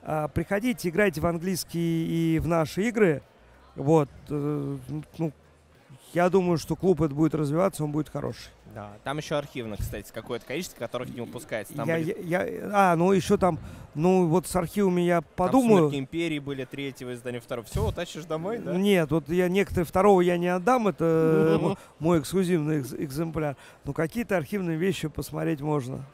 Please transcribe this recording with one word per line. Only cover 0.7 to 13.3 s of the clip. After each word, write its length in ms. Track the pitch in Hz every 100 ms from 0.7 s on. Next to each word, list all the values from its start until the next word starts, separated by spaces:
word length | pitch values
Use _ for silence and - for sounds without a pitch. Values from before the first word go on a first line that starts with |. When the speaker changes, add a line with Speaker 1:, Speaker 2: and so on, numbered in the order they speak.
| 240 180
Speaker 1:
играйте 320 | 165 208 156
в 40 | 170
английские 800 | 170 175 180 - 170 170 165 165
и 320 | 165 165 160
в 80 | 143
наши 360 | 170 151 - 226
игры. 320 | 226 196 143 - _ - - - -
Вот, 340 | 139 160 - - -
э, 480 | 147 143 147 139 139 127 147 151 -
ну, 140 | 160 - _ _ _ _ _ 131 -
я 160 | 165 180
думаю, 280 | 190 175 165
что 180 | - 160
клуб 260 | 185 160
этот 140 | 160 139
будет 200 | 156 156
развиваться, 500 | 147 156 190 - 151
он 80 |
будет 160 | 147 147
хороший. 400 | 147 123 117 - - -
Speaker 2:
Да, 180 | 110 104 104 -
там 120 | 147
ещё 200 | - 147
архивных, 420 | 139 127 113 101
кстати, 320 | - 113 -
какое-то 320 | - - 117 -
количество, 320 | 139 185 -
которых 300 | 117 123 127
не 80 | 120
выпускается. 520 | 110 120 - 117 101
Там 140 | 147 143
Speaker 1:
Я, 80 | 165
Speaker 2:
были 220 | 160 -
Speaker 1:
я, 200 | 180 175 -
я, 240 | - 185
а, 220 | 202 190 165
ну, 160 | 175
ещё 240 | 196 -